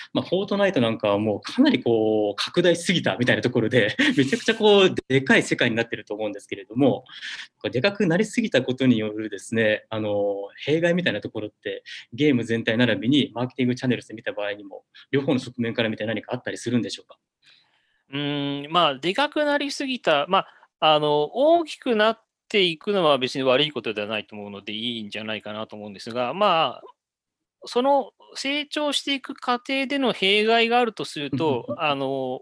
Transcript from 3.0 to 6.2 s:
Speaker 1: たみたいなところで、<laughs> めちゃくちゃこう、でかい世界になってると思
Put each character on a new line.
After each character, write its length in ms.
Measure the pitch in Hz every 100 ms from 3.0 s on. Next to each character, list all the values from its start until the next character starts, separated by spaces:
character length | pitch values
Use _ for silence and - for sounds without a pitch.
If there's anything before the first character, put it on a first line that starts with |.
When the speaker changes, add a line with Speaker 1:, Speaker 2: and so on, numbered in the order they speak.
Speaker 1:
た 140 | 123 92
み 60 |
た 100 | 123
い 20 | 107
な 60 |
と 80 | 123
こ 100 | 123
ろ 80 | 110
で、 280 | 120 107 - 294
<laughs> 120 | 147
め 60 |
ち 100 | 135
ゃ 20 | 233
く 80 |
ち 60 | -
ゃ 40 | 226
こ 240 | 214 202
う、 140 | 190 123 -
で 140 | 131
か 140 | 135 175
い 80 |
世 100 | -
界 160 | 160 123
に 60 | 113
な 80 |
っ 40 | 117
て 60 |
る 100 | 107
と 100 | -
思 120 | 107